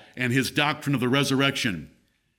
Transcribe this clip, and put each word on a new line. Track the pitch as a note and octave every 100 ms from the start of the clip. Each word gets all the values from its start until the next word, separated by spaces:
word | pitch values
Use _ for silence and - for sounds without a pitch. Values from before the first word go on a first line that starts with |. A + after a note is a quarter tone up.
| - -
and | B2
his | C3 C3
doctrine | - D3 D3+ - C3+
of |
the | B2
resurrection. | C#3 C#3 C3+ C#3 C3+ A#2+ E2+ C#2 _ _ _ _